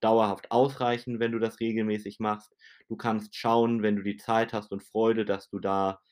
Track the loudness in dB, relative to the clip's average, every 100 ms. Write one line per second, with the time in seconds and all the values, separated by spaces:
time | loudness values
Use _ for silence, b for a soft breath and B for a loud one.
0 | 4 4 4 0 0 2 2 0 -2 -2
1 | -4 -4 -2 0 -2 -2 -2 0 0 -2
2 | -6 -6 -4 -4 -8 _ b b b -6
3 | -2 -2 -4 -4 2 4 4 2 0 0
4 | -2 -6 0 0 0 -4 -8 -12 -6 0
5 | 2 2 0 -4 -6 -6 -2 0 0 -2
6 | _